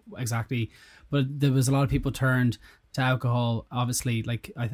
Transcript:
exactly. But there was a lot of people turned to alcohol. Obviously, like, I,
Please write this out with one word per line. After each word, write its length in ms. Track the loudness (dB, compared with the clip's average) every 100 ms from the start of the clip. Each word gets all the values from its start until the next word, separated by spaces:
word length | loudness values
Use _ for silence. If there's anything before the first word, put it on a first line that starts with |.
| -16 -8
exactly. 520 | -4 -4 -4 -4 -4 -8 -20 -20 -4
But 300 | -2 0 0
there 120 | 2
was 140 | 4 4
a 60 |
lot 100 | 2
of 40 | 2
people 240 | 2 -2
turned 460 | 0 2 4 2 0 -8 -20 _
to 80 | -2
alcohol. 640 | 0 0 0 0 0 -2 -4
Obviously, 500 | -4 -2 -2 -2 -2
like, 280 | -2 -6 -8
I, 140 | -8 -6